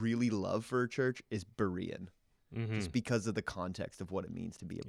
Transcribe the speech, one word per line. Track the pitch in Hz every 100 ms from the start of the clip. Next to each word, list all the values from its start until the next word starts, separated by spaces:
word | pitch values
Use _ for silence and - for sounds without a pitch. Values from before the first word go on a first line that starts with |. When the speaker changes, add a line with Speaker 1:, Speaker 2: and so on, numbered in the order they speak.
Speaker 1:
really | 113 117 120
love | 107 92 101 113
for | 127
a | 120
church | - 127 123 -
is | 107
Berean, | 92 - 101 90 87 - 92 - _ _ _ 113
Speaker 2:
Mm-hmm. | 113 110
Speaker 1:
just | 92
because | 120 110 117 104
of |
the | 107
context | - 95 90 90 - -
of | 87
what | 92
it | 87
means | 85 90 -
to |
be | 90
a | 85